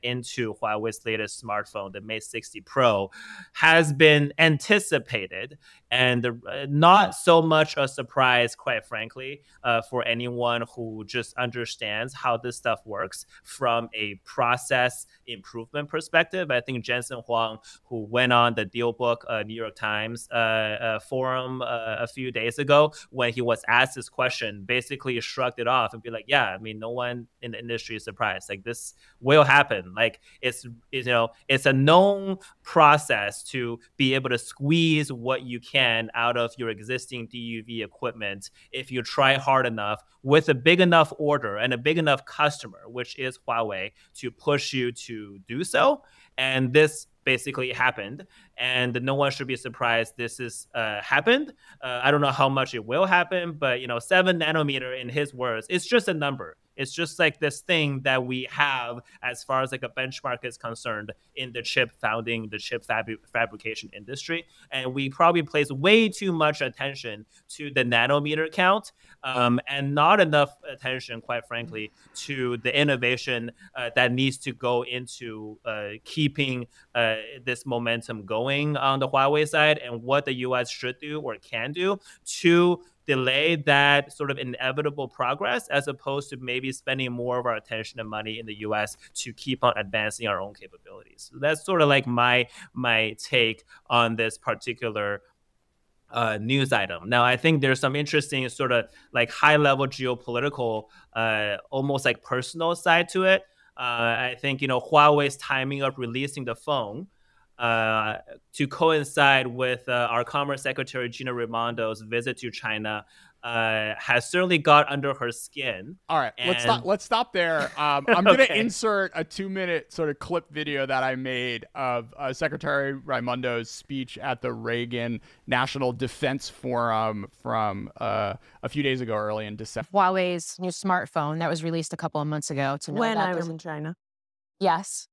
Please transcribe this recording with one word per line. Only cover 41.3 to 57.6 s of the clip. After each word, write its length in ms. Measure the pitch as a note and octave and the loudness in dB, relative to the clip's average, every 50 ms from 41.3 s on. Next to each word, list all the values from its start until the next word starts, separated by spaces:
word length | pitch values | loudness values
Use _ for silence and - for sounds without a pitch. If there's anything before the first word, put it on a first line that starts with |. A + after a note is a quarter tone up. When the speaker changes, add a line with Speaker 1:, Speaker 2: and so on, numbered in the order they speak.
| D3 C#3+ A#2 G#2 G2+ G#2 | 0 0 -2 -4 -4 -2
Speaker 1:
and 100 | A#2 B2+ | -2 -2
a 60 | B2+ A#2 | -2 -2
big 200 | B2 D3+ D#3+ E3+ | 0 0 0 2
enough 260 | D#3 D3+ C3+ - - | 2 2 2 0 -2
customer, 580 | - - - D3+ D3 D3 - - A#2 - - F#2+ | -6 -2 0 0 0 0 -4 -10 -16 -18 -20 -18
which 320 | G#2+ A#2+ B2+ B2 - - - | -12 -10 -8 -8 -8 -8 -8
is 200 | C3 B2+ B2 - _ | -8 -8 -8 -8 _
Huawei, 460 | - A#2 A#2 A2+ G#2 G2 F#2 F#2+ G#2+ - _ _ _ - - | -4 -2 -2 -2 -2 -4 -6 -8 -10 -12 _ _ _ -16 -12
to 100 | C3 A#2+ | -12 -12
push 420 | - _ - D3 C#3+ C3+ - - | -12 _ 0 0 0 0 0 -2
you 200 | C#3 C3 B2 B2 B2 - - | -4 -2 -2 -4 -4 -8 -12
to 320 | - A2+ G#2+ G#2 G2+ G2+ G2 - | -14 -14 -14 -14 -16 -18 -20 -14
do 180 | - A#2+ C#3+ F#3 | -10 -8 -8 -4
so." 380 | - - D3 D3 C#4 D4 - - _ _ _ _ _ _ C3 | -2 2 4 4 4 2 0 -4 _ _ _ _ _ _ -4
And 340 | C3 C3 C3 C3 C3 B2 | -2 0 0 0 0 4
this 340 | B2+ D3+ D#3 D3+ D3+ - - - _ _ _ | 6 6 6 6 4 -4 -14 -18 _ _ _
basically 460 | C#3 C3 B2 - C#3 A2+ B2+ B2+ B2+ | 0 0 0 -2 -6 -6 -6 -6 -4
happened, 560 | A2+ B2+ B2+ B2+ - A2 G2 G#2 C3 D#3+ F#3 - _ _ _ _ _ | -2 0 2 2 0 -2 -6 -10 -12 -14 -16 -20 _ _ _ _ _
and 340 | - B2 B2+ B2+ B2+ B2 B2 A#2+ B2 | -4 -4 -2 0 0 0 0 -2 -2
no 120 | B2+ C3+ C#3 | -2 0 0
one 160 | C#3 C#3 C#3 | 2 2 0
should 160 | C3 - C3+ | 0 -2 -6
be 100 | C3 B2+ | -6 -6
surprised 600 | - - B2+ C3 - C3 A#2+ A#2 A2+ A2+ - - | -6 -8 -10 -6 -2 0 2 2 2 0 -2 -6
this 240 | - A#2+ A#2+ - - | -8 -8 -8 -8 -8
is, 260 | B2 A#2 - - - _ - | -10 -10 -10 -14 -16 _ -6
uh, 280 | A#2+ A2 G#2+ G#2 G#2 | -4 -4 -4 -4 -6
happened. 500 | - - C#3 C#3+ - A3+ B3 C#4+ D4+ - - _ _ - - _ C3+ | -2 0 2 2 4 4 4 2 0 -4 -12 _ _ -20 -16 _ -8
Uh, 160 | B2+ B2 B2 | -6 -4 0
I 80 | B2+ C#3 | 2 4
don't 120 | D3 D3 | 4 4
know 140 | D3 C3+ B2+ C3+ | 2 2 2 2
how 60 | C#3 C3+ | 2 2
much 220 | C3+ C3+ B2+ - B2+ | 2 0 0 -2 -4
it 100 | A2+ G2+ | -6 -4
will 220 | A2+ C3 E3 F#3+ F#3+ F3+ F3+ | -2 0 2 2 4 4 2
happen, 340 | F3 F3 F#3+ F3+ F3 E3+ D3+ D3+ C#3+ | 2 2 -2 -4 -4 -6 -4 -2 0
but, 160 | C3 B2 B2+ | 0 0 -2
you 40 | B2+ | -2
know, 120 | B2 A#2+ A#2 | -4 -6 -6
seven 420 | - - F#3+ F#3 F#3 F#3 F3+ E3 | 0 4 4 6 6 4 2 2
nanometer, 580 | D#3 D#3 D#3+ D#3+ D3+ C#3+ C3+ C3 B2+ B2+ C3 C3 | 0 0 2 2 2 0 0 -2 -4 -6 -8 -8
in 100 | B2 B2 | -8 -4
his 240 | C3 D3 D3 C#3+ C3 | -2 -2 -2 -2 -4
words, 320 | B2 B2+ A#2+ A2+ A2 - - | -4 -2 -2 -2 -4 -4 -4
it's 180 | F3+ F3 - | -4 -4 0
just 220 | - B3 A#3 - G3 | 2 2 2 2 0
a 60 | E3 | -2
number. 420 | D3+ C#3+ C#3 C3+ G#2 F2+ D#2 - _ _ _ _ | -2 -2 -4 -4 -6 -8 -14 -18 _ _ _ _
It's 160 | - C3+ C#3 | -8 -8 -6
just, 260 | - E3 E3+ D#3 - - | -6 -6 -6 -4 0 2
like, 220 | E3 D#3 D3 - | 2 2 2 0
this 200 | D3+ C#3+ C#3 - | -2 -4 -4 -4